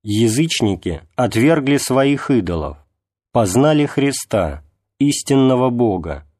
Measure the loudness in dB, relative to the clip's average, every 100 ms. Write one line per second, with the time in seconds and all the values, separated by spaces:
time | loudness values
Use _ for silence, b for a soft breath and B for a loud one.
0 | -2 0 2 2 -2 0 -2 -2 -6 -10
1 | _ -4 -2 2 2 2 0 -2 0 0
2 | 2 0 0 0 0 -6 -6 -12 _ _
3 | _ _ _ -2 0 2 2 2 0 0
4 | -2 -4 -4 -2 -2 -6 _ _ _ _
5 | -2 -2 0 2 4 2 0 0 0 -2
6 | -6 -12 -14